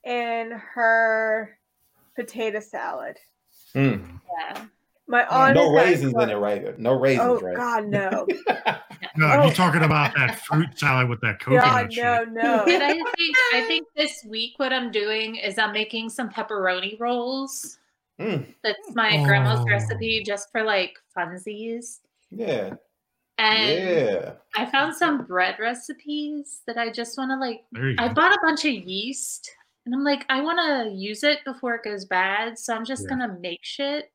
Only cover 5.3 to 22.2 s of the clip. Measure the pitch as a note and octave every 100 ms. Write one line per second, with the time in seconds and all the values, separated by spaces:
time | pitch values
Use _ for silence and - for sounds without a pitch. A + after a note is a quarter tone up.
5.3 | B3+ C4 - E3+ D3+ F3 D#3 C3+ A#2 A2+
6.3 | G#2 G2+ G2+ G#2+ - A2+ C3 C3+ C#3 B3
7.3 | A#3+ F#3 F3+ A#3+ A#3 G#3 G3+ G3 G#3 -
8.3 | F4+ - A#3+ A3 - - - - D#3 D#3
9.3 | C#3 F#3 D#3 F3+ D#3+ D#3+ D3+ C#3+ D3 B2+
10.3 | - - D3+ E3+ - C#3+ C3 B2 A#2 A#2
11.3 | G2+ - B3 B3+ B3+ A#3+ A3+ A#3+ A#3+ A3+
12.3 | A3+ A#3 A3+ G#3+ F4+ C#4+ E4 G4+ A#4 E4
13.3 | B4+ B4 A#4+ A4+ E4 D#4+ D4 D4+ - G#3+
14.3 | A3 A#3 - C4+ C4 A#3+ G#3+ G#3 A3 A3
15.3 | A3+ G#3 G3 G#3+ G#3 G#3+ A3+ A3+ - A#3+
16.3 | - G#3 G#3 F#3 F3+ G3 G#3+ A#3+ B3 A#3+
17.3 | C4+ C4+ - - - _ _ _ _ G#3+
18.3 | E3+ C3 - A3 G#3 G#4 A#3 A3 G#3 -
19.3 | G3+ G#3 G#3+ - G3+ - A3+ A3+ A3 G3+
20.3 | G3+ - A#3 A3 G3+ F3+ - _ - E3+
21.3 | F3+ F#3 G#3 A3+ A#3 A#3+ - _ _